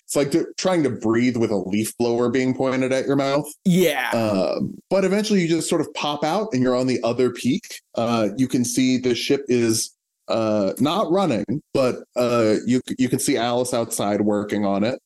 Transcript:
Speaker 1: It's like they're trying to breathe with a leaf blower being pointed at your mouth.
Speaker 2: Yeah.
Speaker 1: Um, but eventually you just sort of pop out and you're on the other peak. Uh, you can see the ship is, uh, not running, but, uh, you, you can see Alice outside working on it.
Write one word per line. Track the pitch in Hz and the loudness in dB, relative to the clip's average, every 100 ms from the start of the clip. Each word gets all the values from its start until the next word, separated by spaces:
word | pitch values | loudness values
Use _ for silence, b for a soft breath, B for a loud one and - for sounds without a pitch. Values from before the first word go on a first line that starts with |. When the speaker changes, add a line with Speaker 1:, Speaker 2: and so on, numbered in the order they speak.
| - | -4
Speaker 1:
It's | 156 | -2
like | 143 | 2
they're | 165 - - | 0 0 -2
trying | 185 185 | 0 2
to | 139 | 0
breathe | 104 110 113 123 117 | 0 0 2 2 2
with | 110 | 0
a | 104 | 0
leaf | 92 104 110 - | -2 -2 -2 -2
blower | 120 117 123 | 0 0 0
being | 131 127 | 0 0
pointed | 127 135 127 131 | 0 -2 0 0
at | 131 127 | 0 0
your | 139 | 0
mouth. | 135 143 147 - - | 0 -2 -4 -4 2
Speaker 2:
Yeah. | 180 170 139 120 | 4 4 0 -2
Speaker 1:
Um, | 113 110 98 85 - - - - | 0 0 0 0 -2 -4 -8 -4
but | 190 | 0
eventually | 190 202 208 208 | 2 0 2 2
you | 165 | 2
just | 165 156 | 0 0
sort | 175 | -2
of | 151 - | -2 -4
pop | 147 147 | -4 -2
out | 151 180 214 | -2 -2 -2
and | 131 | 0
you're | 127 123 | 2 2
on | 131 | 2
the | 120 | 0
other | 113 123 123 | 0 2 0
peak. | 120 120 170 - - _ - | 0 -2 -2 -4 -18 _ -4
Uh, | 117 117 107 107 | 0 0 0 0
you | 127 | 0
can | 139 | 0
see | 120 - 127 127 | 0 0 2 2
the | 123 117 | 0 -2
ship | - 139 139 | 0 -2 0
is, | 123 117 113 - _ _ _ - | 2 2 0 -4 _ _ _ -4
uh, | 110 110 107 95 - | -2 0 0 0 0
not | 135 180 185 | -2 0 0
running, | 180 185 107 - 139 - | 0 2 0 -2 -6 -4
but, | 139 127 - - - | 0 0 -2 -8 -2
uh, | 123 120 113 - - | 0 2 4 2 2
you, | 127 - - | 0 0 -2
you | 127 | 0
can | 123 | 0
see | - 123 | 0 0
Alice | 120 123 127 | 0 0 0
outside | 120 113 - 104 104 | -2 -2 -2 0 0
working | 104 104 104 104 101 | 2 0 0 -2 0
on | 98 | 0
it. | 110 135 | 0 -4